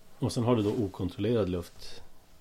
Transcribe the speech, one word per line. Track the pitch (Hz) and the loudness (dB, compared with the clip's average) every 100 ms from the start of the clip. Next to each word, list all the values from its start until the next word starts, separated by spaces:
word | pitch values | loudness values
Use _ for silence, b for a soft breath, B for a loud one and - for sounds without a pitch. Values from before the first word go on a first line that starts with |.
| - - | -20 -6
Och | 117 | -2
sen | 135 | 2
har | 117 120 | 4 4
du | |
då | 104 | 4
okontrollerad | 127 98 - 90 - 104 117 92 | 2 -2 -2 -4 0 2 2 2
luft. | 90 82 - - - - - - - | 0 -4 -10 -10 -10 -12 -16 -20 -14